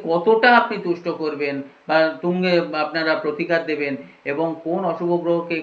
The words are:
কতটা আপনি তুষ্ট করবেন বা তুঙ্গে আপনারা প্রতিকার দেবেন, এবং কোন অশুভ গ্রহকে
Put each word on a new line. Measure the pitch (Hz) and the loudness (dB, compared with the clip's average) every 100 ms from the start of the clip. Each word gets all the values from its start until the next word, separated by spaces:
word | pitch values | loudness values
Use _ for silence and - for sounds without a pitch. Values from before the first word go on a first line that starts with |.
কতটা | 160 170 190 226 247 240 | -2 0 4 4 6 6
আপনি | - 175 | 4 -4
তুষ্ট | 175 170 170 | -4 -4 -4
করবেন | 151 156 143 143 139 139 - - | -4 -4 -4 -4 -6 -10 -14 0
বা | 160 160 - | 2 2 0
তুঙ্গে | 180 180 185 175 147 | -2 0 2 2 2
আপনারা | 156 151 165 160 156 | -2 -2 0 0 0
প্রতিকার | 151 147 170 165 156 | -2 -4 0 0 0
দেবেন, | 147 143 131 - - 135 | -4 -4 -6 -12 -12 -6
এবং | 147 165 156 | -4 -4 -4
কোন | 160 185 180 | -4 -2 -2
অশুভ | 165 175 170 | -2 0 0
গ্রহকে | 170 170 170 165 | 0 -2 -2 -6